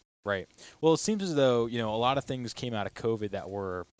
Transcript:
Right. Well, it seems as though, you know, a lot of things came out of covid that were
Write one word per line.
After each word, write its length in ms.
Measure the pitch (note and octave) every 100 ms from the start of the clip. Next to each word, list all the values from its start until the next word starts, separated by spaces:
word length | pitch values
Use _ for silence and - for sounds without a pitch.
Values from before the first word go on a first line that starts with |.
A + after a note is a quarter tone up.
| _ _
Right. 240 | G2+ G2 - - - -
Well, 120 | D#3+
it 40 | D#3
seems 220 | - G#3+
as 140 | G3 D3
though, 320 | C3+ A#2+ A#2
you 100 | A#2+
know, 160 | A2
a 40 | A2
lot 200 | A#2+ C#3
of 60 | -
things 260 | C3 A#2
came 200 | - B2
out 140 | A2 G2
of 80 | -
covid 360 | A2+ A2+ G#2
that 160 | G2 F2+
were 360 | G2 F#2+ F2+ F2 _